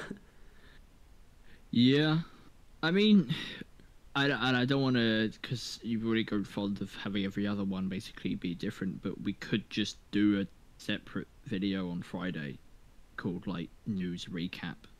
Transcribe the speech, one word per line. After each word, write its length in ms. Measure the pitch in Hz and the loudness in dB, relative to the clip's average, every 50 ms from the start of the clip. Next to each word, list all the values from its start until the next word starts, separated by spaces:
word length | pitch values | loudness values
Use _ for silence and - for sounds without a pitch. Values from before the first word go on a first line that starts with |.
| - - - - - - - - - - - - - - - - - - - - - - - - - - - - - - - - - - | -4 -10 -12 -14 -16 -20 -20 -20 -20 -20 -20 -20 -20 -20 -20 -20 -20 -20 -20 -20 -20 -20 -20 -20 -20 -20 -20 -20 -20 -20 -20 -18 -10 0
Yeah. 480 | - 117 123 127 135 143 156 156 156 165 165 - - - - - - - - - - - | 4 6 6 8 8 6 6 4 2 2 0 -4 -12 -20 -20 -20 -20 -20 -20 -20 -10 -2
I 100 | - 165 | 0 2
mean, 420 | 180 196 208 214 208 196 151 117 160 - - - - - - - - - - - - - - - - | 4 6 8 8 8 8 8 6 0 -4 -4 -10 -10 -14 -14 -16 -18 -20 -20 -20 -20 -20 -16 -4 0
I, 160 | 139 139 143 | 2 2 2
I, 320 | 139 110 120 131 131 123 | 2 2 2 4 4 4
I 40 | 123 | 4
don't 160 | 131 139 139 | 4 4 4
wanna, 480 | 135 131 127 120 117 113 110 110 110 107 - - | 4 4 4 4 4 4 4 4 2 0 -2 -6
'cause 380 | - - 127 113 - - - - - | -8 -6 -6 -6 -6 -10 -12 -8 -6
you've 220 | 113 117 107 113 | -4 -2 -2 0
already 200 | 113 113 113 107 | 2 2 2 2
grown 180 | - 107 104 98 | 0 -2 -2 -2
fond 380 | - - 104 101 101 101 98 | -2 -4 -4 -2 -2 -2 -4
of 120 | 98 98 - | -6 -8 -8
having 280 | - - 101 98 104 98 | -8 -8 -4 -2 -2 -2
every 240 | 98 95 101 101 | -2 -2 -2 -2
other 160 | 101 104 101 98 | -2 -2 -2 -2
one 240 | 95 95 95 95 | -2 -2 -2 -4
basically 480 | 92 92 95 - - - - - 92 - | -4 -4 -6 -8 -10 -14 -8 -4 -4 -4
be 180 | 101 - 90 85 | -2 -4 -4 -4
different, 480 | - 95 101 - - 98 95 - - | -4 -6 -6 -4 -4 -6 -6 -6 -6
but 200 | - 98 - - | -8 -8 -8 -4
we 100 | 90 101 | -6 -6
could 380 | 98 - - - 123 104 - - | -6 -6 -4 -2 -2 -2 -2 -4
just 260 | - 110 104 - - - - - | -4 -4 -4 -4 -6 -12 -12 -2
do 300 | - 101 104 104 101 98 | 2 4 4 4 4 2
a 60 | 95 - - - - - - - | 0 -4 -8 -20 -20 -20 -20 -14
separate 480 | - - 107 - - - - 98 - - - - - | -6 -6 -6 -6 -6 -10 -10 -10 -10 -10 -16 -18 -10
video 440 | - 104 92 98 98 95 95 92 87 | -6 -4 -2 -2 -2 -2 -2 -4 -4
on 120 | 87 87 | -6 -6
Friday 580 | - - - 90 90 92 80 80 73 69 64 - - - - - - - - - - - - | -8 -8 -8 -6 -4 -4 -4 -6 -8 -8 -10 -12 -16 -20 -20 -20 -20 -20 -20 -20 -20 -16 -12
called, 320 | - - 101 87 90 - | -6 -6 -4 -4 -4 -6
like, 220 | 101 85 85 82 - - - - | -6 -6 -6 -6 -8 -10 -12 -6
news 380 | 117 104 92 90 90 87 90 - | -4 -4 -2 -2 -4 -4 -6 -8
recap 500 | - 92 85 87 92 - - 92 85 - - - - - | -8 -6 -6 -6 -6 -6 -8 -8 -10 -10 -12 -16 -20 -20